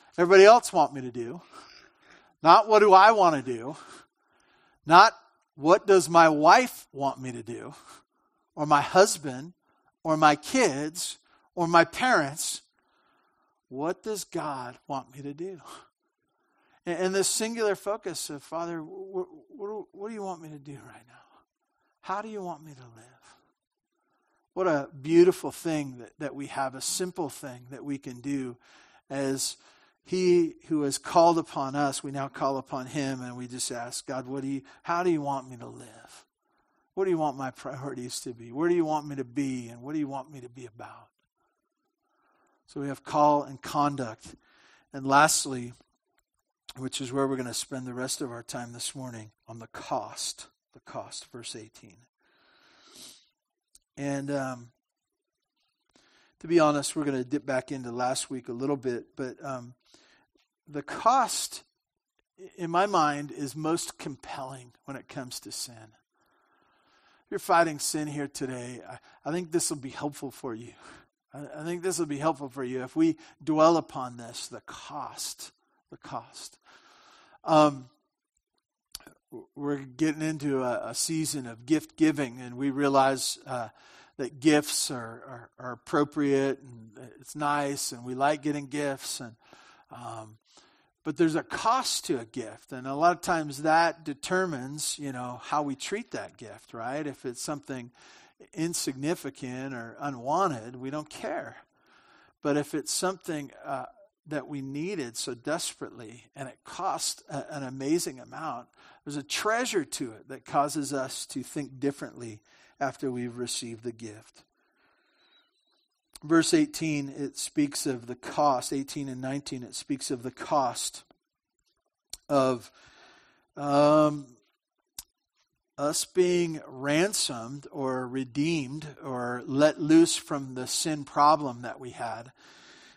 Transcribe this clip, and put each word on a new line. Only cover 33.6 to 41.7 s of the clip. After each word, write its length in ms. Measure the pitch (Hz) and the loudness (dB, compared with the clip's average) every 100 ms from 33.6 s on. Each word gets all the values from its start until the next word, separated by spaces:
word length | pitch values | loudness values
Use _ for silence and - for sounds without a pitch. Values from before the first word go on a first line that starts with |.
| - | -6
ask, 340 | 123 120 - - | -6 -8 -10 -8
"God, 200 | 131 127 | -8 -6
what 160 | 139 | -6
do 60 | 135 | -6
you, 140 | 139 127 - | -6 -10 -12
how 200 | - 170 | -4 0
do 80 | 180 | 2
you 100 | 160 | 0
want 280 | 143 139 127 | 0 -4 -8
me 80 | 123 | -14
to 100 | 120 | -16
live? 580 | 120 120 - - - - _ _ _ _ _ _ - | -16 -20 -20 -20 -20 -20 _ _ _ _ _ _ -4
What 100 | 190 | 0
do 60 | |
you 60 | 165 | 2
want 200 | 151 135 | 0 -2
my 140 | 135 | -8
priorities 680 | - 139 135 139 127 123 - | -10 -12 -10 -8 -8 -8 -10
to 120 | 131 | -10
be? 180 | 117 117 | -12 -10
Where 160 | 127 170 | -2 0
do 80 | 175 | 2
you 80 | |
want 240 | 160 151 147 | 2 -2 -4
me 80 | 139 | -8
to 60 | |
be? 460 | 123 120 135 127 117 | -6 -4 -4 -4 -8
And 120 | 120 | -14
what 120 | 127 | -8
do 60 | 156 | -6
you 80 | 143 | -4
want 240 | 135 135 | -6 -10
me 100 | 143 | -16
to 80 | 123 | -18
be 160 | 123 120 | -16 -18
about?" 440 | 110 - - - _ _ _ _ _ _ | -18 -20 -20 -20 _ _ _ _ _ _